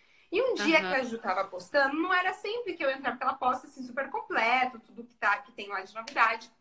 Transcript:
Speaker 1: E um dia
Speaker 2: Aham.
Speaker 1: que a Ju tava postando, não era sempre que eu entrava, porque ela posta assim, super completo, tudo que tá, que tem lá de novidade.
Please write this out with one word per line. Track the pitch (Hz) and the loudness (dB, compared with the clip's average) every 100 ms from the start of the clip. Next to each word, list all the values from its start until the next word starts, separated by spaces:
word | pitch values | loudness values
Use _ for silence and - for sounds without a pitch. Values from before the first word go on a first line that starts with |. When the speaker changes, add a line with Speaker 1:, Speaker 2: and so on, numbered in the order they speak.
| _ _ _ | _ _ _
Speaker 1:
E | 359 | 0
um | 508 | 2
dia | 370 254 320 | 2 4 4
Speaker 2:
Aham. | 185 | 4
Speaker 1:
que | 262 | 0
a | |
Ju | 240 226 | -2 -4
tava | 208 185 190 | -2 0 -2
postando, | 185 - 285 269 302 | -6 0 2 4 2
não | 370 | 2
era | 359 370 | 2 2
sempre | - 415 480 427 | -2 -4 -4 -6
que | 330 | -2
eu | 277 | -2
entrava, | 269 262 247 | -2 -4 -2
porque | |
ela | 254 | -2
posta | 262 254 254 - | 0 0 0 -6
assim, | 262 | -14
super | 247 277 269 | -8 -6 -4
completo, | 427 - 285 226 254 254 233 | -6 -2 0 4 4 2 -4
tudo | - 226 | -16 -18
que | 233 _ | -18 _
tá, | 214 202 | 2 2
que | - | -2
tem | - 202 | -14 -8
lá | 196 | -8
de | - | -8
novidade. | 220 226 269 226 233 - _ | -12 -6 2 2 2 -8 _